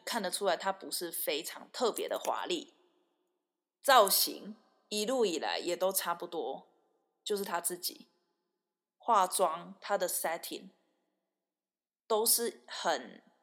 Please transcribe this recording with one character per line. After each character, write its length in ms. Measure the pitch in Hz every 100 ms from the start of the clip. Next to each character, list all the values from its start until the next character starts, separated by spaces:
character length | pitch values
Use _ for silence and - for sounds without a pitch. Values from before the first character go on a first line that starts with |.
看 180 | - 233
得 80 | 185
出 160 | - 202
来 100 | 160
他 160 | 190
不 180 | 190 147
是 200 | - 170
非 320 | - - 151
常 260 | 165 - -
特 200 | - 233
别 160 | - -
的 100 | 196
华 280 | - 113 110
丽。 280 | 180 - _ _ _ _ _ _ _ _ _ _ _
造 260 | - 254 196
型 480 | - - - 196 214 _ _ -
一 160 | 208
路 220 | 208 262 208
以 120 | 156
来 200 | 110 85
也 180 | 165 175
都 160 | 185
差 220 | 190 175
不 120 | 170 139
多， 420 | 165 123 175 - _ _ _ _ _
就 140 | - 208
是 80 |
他 160 | 196 170
自 160 | 170 175
己。 320 | - - - _ _ _ _ _ _ _ _ _
化 300 | - 220 180
妆， 480 | - 175 165 175 196
他 160 | - 202
的 100 | 180
setting 600 | - 175 165 - - 190 _ _ _ _ _ _ _ _ _ _ _ _ _ -
都 180 | 214
是 380 | 233 - 233 - -
很 540 | - 185 139 117 - _ _